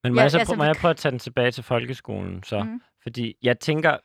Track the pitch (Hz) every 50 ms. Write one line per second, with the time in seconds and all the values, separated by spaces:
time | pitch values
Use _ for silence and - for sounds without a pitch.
0 | _ 123 123 123 131 143 143 170 - - - 165 147 151 156 - - 175 160 -
1 | - 156 127 123 - 127 120 - 123 123 120 - 117 - 127 120 120 120 131 -
2 | _ - 104 98 95 92 92 92 95 - 110 104 104 226 220 247 _ _ _ _
3 | _ - 113 117 120 113 - _ - 123 123 - - - 151 156 156 160 143 -